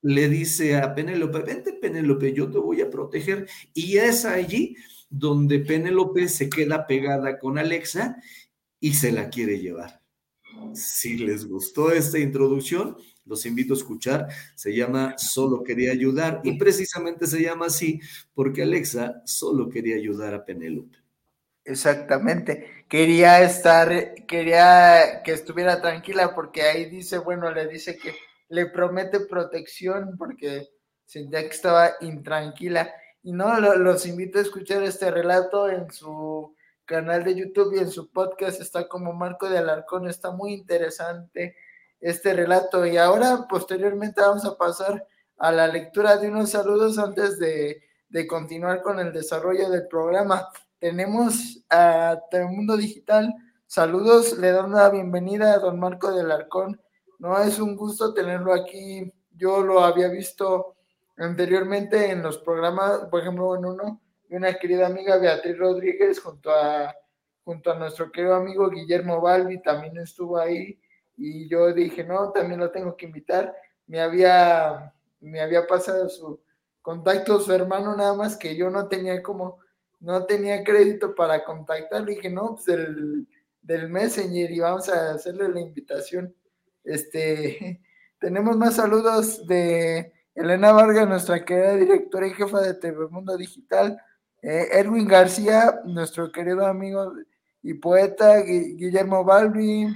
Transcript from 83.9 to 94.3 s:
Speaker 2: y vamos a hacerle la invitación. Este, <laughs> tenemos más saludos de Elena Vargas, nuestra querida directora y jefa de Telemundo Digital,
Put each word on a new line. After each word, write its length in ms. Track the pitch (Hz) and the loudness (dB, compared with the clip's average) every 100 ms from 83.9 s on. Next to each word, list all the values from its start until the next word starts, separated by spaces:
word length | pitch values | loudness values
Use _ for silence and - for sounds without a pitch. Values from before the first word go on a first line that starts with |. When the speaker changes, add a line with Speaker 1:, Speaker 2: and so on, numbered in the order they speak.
| 180 220 226 185 175 170 | -2 -2 -2 -4 -4 -4
Speaker 2:
y 80 | 170 | -2
vamos 300 | 170 185 185 | -2 -2 -2
a 240 | 175 165 | -2 -2
hacerle 340 | 151 180 180 196 | -6 -8 -6 -4
la 100 | 175 | -4
invitación. 720 | 165 151 - 139 139 180 180 _ _ _ _ _ | -8 -14 -10 -10 -8 -10 -10 _ _ _ _ _
Este, 960 | - 151 - 160 156 156 147 139 185 180 _ _ | -10 -8 -8 -6 -4 -2 -4 -8 -12 -14 _ _
<laughs> 200 | _ _ | _ _
tenemos 380 | 175 190 214 226 | -4 -2 0 2
más 180 | 233 220 | 2 2
saludos 680 | 214 220 226 220 220 - 170 | 2 2 2 0 -2 -6 -2
de 640 | 180 175 170 165 165 170 _ _ - | 0 2 0 0 -4 -8 _ _ -6
Elena 360 | 165 185 208 | 0 6 8
Vargas, 360 | 214 220 214 208 | 8 8 6 4
nuestra 380 | 190 175 170 170 | 0 0 -4 0
querida 300 | 180 190 196 | 2 2 4
directora 500 | 185 196 - 190 190 | 4 4 2 -4 -4
y 40 | |
jefa 260 | 185 202 202 | -4 -2 0
de 120 | 190 | -2
Telemundo 640 | 185 170 156 160 175 190 185 | -2 -8 -6 -8 -10 -10 -10
Digital, 640 | 180 - _ 190 202 214 _ _ _ | -10 -18 _ 0 0 -2 _ _ _